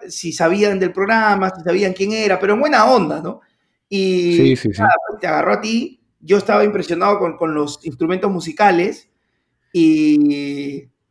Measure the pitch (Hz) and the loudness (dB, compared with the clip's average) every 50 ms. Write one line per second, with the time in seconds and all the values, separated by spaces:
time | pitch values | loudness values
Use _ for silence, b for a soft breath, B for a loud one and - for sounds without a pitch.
0 | - 180 - - - 170 156 - 165 165 185 202 208 208 196 190 185 175 - 190 | -18 -16 -14 -12 -10 -8 -2 0 0 2 2 2 2 2 2 0 -2 -2 -2 -2
1 | 196 208 226 226 220 208 202 196 190 185 185 175 160 180 170 196 202 185 185 - | -2 0 0 2 2 2 2 2 0 -2 -4 -4 -4 -2 0 0 0 -2 -2 -2
2 | 196 202 220 220 220 202 185 180 196 196 208 233 285 302 285 226 214 247 262 233 | -4 -4 -2 -2 0 0 0 0 0 0 0 0 0 2 2 4 4 4 4 4
3 | 175 151 156 151 165 170 226 - _ _ _ _ _ _ _ _ _ _ 202 196 | 2 0 -4 -6 -8 -10 -12 -14 _ _ _ _ _ _ _ _ _ _ -4 -2
4 | 190 185 185 180 175 175 175 170 135 135 131 127 - 113 92 98 214 196 170 - | 0 0 0 0 0 2 4 4 4 4 4 2 0 -4 -2 0 2 2 2 0
5 | - - 208 208 180 170 156 151 156 180 208 202 220 220 226 233 285 - - _ | -2 -6 -10 -6 -4 -2 -2 -2 0 0 -2 -2 -2 -4 -4 -4 -4 -6 -10 _
6 | _ _ _ _ - 156 196 202 196 - 208 208 208 208 208 190 180 175 170 170 | _ _ _ _ -2 0 0 2 2 2 2 2 2 2 0 -2 -4 -4 -4 -2
7 | 185 202 208 196 185 165 156 - 165 160 151 151 147 147 - - - 160 127 - | 0 0 0 0 -2 -4 -4 -4 -4 -4 -2 -2 -4 -4 -6 -10 -12 -12 -6 -4
8 | 170 160 185 185 208 202 190 170 - 165 151 - 214 175 165 170 180 220 - - | -4 -2 -2 -2 -2 -2 -4 -4 -6 -8 -2 2 2 4 4 2 0 -2 -4 -8
9 | - _ _ _ _ _ _ _ _ _ _ _ _ _ - 175 165 160 156 156 | -14 _ _ _ _ _ _ _ _ _ _ _ _ _ -2 2 2 4 4 4
10 | 156 151 151 147 147 147 143 143 143 143 143 139 143 143 139 139 131 _ _ _ | 2 2 4 4 2 2 0 -2 -6 -8 -8 -8 -8 -10 -10 -12 -14 _ _ _
11 | _ _ | _ _